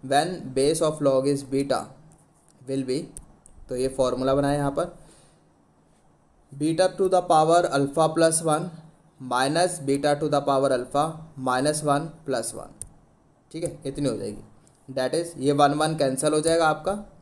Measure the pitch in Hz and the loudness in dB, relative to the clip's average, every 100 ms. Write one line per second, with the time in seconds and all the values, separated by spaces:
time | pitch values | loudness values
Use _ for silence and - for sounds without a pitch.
0 | 131 139 165 185 135 127 139 156 160 151 | 0 0 0 -4 -6 0 2 2 0 2
1 | 143 135 135 143 135 135 139 120 - - | 2 2 2 -2 -2 -2 0 -2 -4 -16
2 | - - _ _ _ _ 123 135 127 135 | -20 -20 _ _ _ _ -8 -6 -2 -4
3 | 165 - - - _ - - 127 131 131 | -6 -14 -18 -20 _ -20 -12 -4 -4 0
4 | 127 123 131 139 139 147 143 143 180 - | 0 2 2 2 2 2 0 -2 -4 -6
5 | - - _ _ _ _ _ _ _ _ | -20 -20 _ _ _ _ _ _ _ _
6 | _ _ _ _ _ 139 151 160 185 - | _ _ _ _ _ -6 -4 0 0 2
7 | 190 180 180 160 156 170 180 139 139 160 | 2 2 4 4 6 4 4 0 0 2
8 | 156 160 165 160 160 151 185 - - _ | 0 4 2 2 0 0 -2 -12 -20 _
9 | _ _ 127 123 135 160 180 175 139 139 | _ _ -4 0 2 2 0 0 -2 0
10 | 147 147 151 143 139 135 135 127 123 143 | 2 0 2 0 2 2 2 0 0 -2
11 | 156 160 - - 131 127 143 151 151 143 | -2 -4 -16 -8 -2 0 0 -2 0 0
12 | 160 - - 127 113 - - - - - | -2 -12 -6 -4 -4 -10 -16 -16 -20 -20
13 | _ _ _ _ _ 165 170 - 139 139 | _ _ _ _ _ -10 -10 -8 -12 -4
14 | 143 110 104 104 - - _ _ - 131 | -4 -4 -8 -12 -16 -20 _ _ -12 -4
15 | 127 147 170 156 135 143 143 147 156 156 | -2 -2 -6 -4 -2 4 4 4 -2 0
16 | 139 131 156 151 156 165 160 151 - 202 | 0 0 0 0 2 2 2 0 -2 -6
17 | 208 - | -8 -20